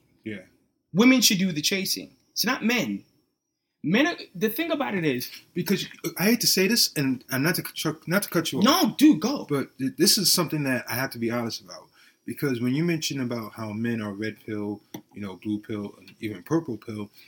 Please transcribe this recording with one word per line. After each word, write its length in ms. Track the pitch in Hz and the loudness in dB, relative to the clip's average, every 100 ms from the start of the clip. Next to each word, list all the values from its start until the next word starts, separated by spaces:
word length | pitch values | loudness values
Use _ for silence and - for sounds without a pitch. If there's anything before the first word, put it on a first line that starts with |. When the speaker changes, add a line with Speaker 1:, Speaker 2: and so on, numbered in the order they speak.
| _ _ | _ _
Speaker 1:
Yeah. 160 | 110 101 - _ _ _ _ | -12 -12 -14 _ _ _ _
Speaker 2:
Women 280 | 165 247 262 | 4 6 6
should 180 | - 190 | 4 4
do 120 | 190 | 0
the 100 | 151 | 0
chasing. 540 | 151 196 190 - - _ _ | -2 -2 -4 -6 -8 _ _
It's 140 | - 202 | -4 -2
not 180 | 269 | 0
men. 400 | 220 240 127 98 - _ _ _ _ _ _ _ - | 0 0 0 -6 -10 _ _ _ _ _ _ _ 0
Men 220 | 233 339 | 2 2
are, 80 | 339 - | 0 -10
the 140 | 180 220 | -4 -2
thing 240 | 262 339 | -2 -2
about 240 | 302 240 202 | -2 -2 0
it 80 | |
is 260 | 156 127 - - - | 0 -2 -6 -14 -10
Speaker 1:
Because 320 | 175 175 185 - - 165 - | -6 -2 -2 -2 -8 -8 0
I 60 | |
hate 160 | 190 240 | 2 4
to 60 | 147 | 4
say 200 | - 190 | 4 4
this, 240 | 233 - - | 4 2 0
and, 260 | 135 123 - | -2 -2 -4
and 140 | 131 | 0
not 120 | 156 180 | 0 0
to 80 | |
cut 200 | - - | -4 -4
you, 160 | 160 156 - | -4 -4 -2
not 160 | 196 | -2
to 60 | - | 0
cut 220 | 175 156 | -2 -2
you 60 | - | 2
off. 40 | |
Speaker 2:
No, 320 | 226 339 277 - | 4 4 2 6
dude, 220 | 294 202 | 6 6
go. 260 | 233 285 - | 2 -4 -4
Speaker 1:
But 280 | 143 - - | -4 -4 -6
th-, 140 | 135 - | -6 2
this 200 | 196 - | 4 4
is 140 | 180 | 4
something 320 | - 160 156 | 2 0 -2
that 220 | 139 123 - | 0 -2 -2
I 40 | |
have 160 | 117 131 | -4 -4
to 80 | 117 | -4
be 100 | 113 | -2
honest 320 | 120 117 - | -2 -4 -8
about. 280 | 95 - - _ _ _ - | -14 -20 -20 _ _ _ -12
Because 360 | 120 143 123 | -4 -2 0
when 120 | 123 | 0
you 120 | 139 170 | 0 0
mention 340 | 160 - 139 | 0 -2 -4
about 320 | 123 120 107 | -4 -6 -8
how 200 | - 110 | -10 -8
men 280 | 104 117 113 | -4 -2 -2
are 120 | 104 | -4
red 240 | 101 110 104 - | -6 -8 -8 -8
pill, 340 | 107 104 104 _ - _ | -6 -6 -8 _ -18 _
you 60 | 101 | -12
know, 160 | 101 90 | -12 -10
blue 160 | 107 104 | -6 -6
pill, 360 | - 107 101 - | -6 -8 -8 -12
and 160 | - - | -20 -12
even 220 | 110 95 | -10 -10
purple 340 | - 160 160 107 | -2 -2 -2 -10
pill, 320 | - 107 104 - | -10 -12 -12 -16